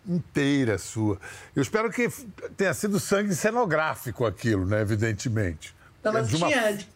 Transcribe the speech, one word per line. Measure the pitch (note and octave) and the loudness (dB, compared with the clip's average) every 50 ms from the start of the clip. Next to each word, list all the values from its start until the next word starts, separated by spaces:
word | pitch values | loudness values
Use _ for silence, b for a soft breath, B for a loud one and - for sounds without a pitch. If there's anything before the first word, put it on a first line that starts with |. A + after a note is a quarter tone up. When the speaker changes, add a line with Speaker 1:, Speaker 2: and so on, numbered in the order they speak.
| - | -6
Speaker 1:
inteira | F3+ F3 E3+ - - - C#3+ C#3+ C#3 C#3+ C#3 C3 A2+ G2+ F#2+ | -4 -2 -2 -2 -2 0 0 2 4 4 4 4 2 2 0
sua. | - - - A2 G#2+ G#2+ F#2+ - B B B B B B B | -2 -6 -4 0 0 0 0 -2 B B B B B B B
Eu | D3 | -2
espero | C3+ - - G#3+ A3+ A3+ | -2 0 0 0 0 0
que | - B3 A#3+ F#3+ - - B3+ G#3 - - - - - | 0 0 -2 -2 -2 -6 -14 -16 -16 -14 -16 -10 -4
tenha | - G3 F3+ | 0 0 0
sido | C#3+ - - G#3 G#3 E3+ | 0 0 0 0 0 0
sangue | - - G3+ G3 G#3 G3+ F3+ | 0 2 2 2 2 0 0
cenográfico | - - G#3+ A3+ B3 A#3+ F3 D3+ D#3 D#3 D3+ B2 - - B2 - - B2 | 0 0 0 2 2 2 2 2 2 2 0 -2 -6 -8 -8 -4 -2 0
aquilo, | G#2+ F#2 - - A2+ G#2+ F#2+ F#2 | 0 0 0 0 2 2 2 2
né? | F#2 G#2+ G#2+ | 2 2 2
Evidentemente. | A2 G2+ A2+ G2+ A2+ A2+ G#2+ - - C3 G#2+ A2 G2+ F2 D#2+ - - - - B B B B - | 2 2 0 0 0 0 -2 -2 -2 -2 0 0 0 -2 -2 -6 -12 -18 -20 B B B B -4
Speaker 2:
Não, | - G#3+ | -2 0
mas | G#3+ - A#2+ G#2 | 0 0 0 0
Speaker 1:
É | |
de | B2+ | 0
uma | D#3+ - D4 | 0 2 2
Speaker 2:
tinha, | D4 B3+ A3 G#3+ G3+ G3+ - - - | 2 2 2 2 0 -2 -8 -14 -20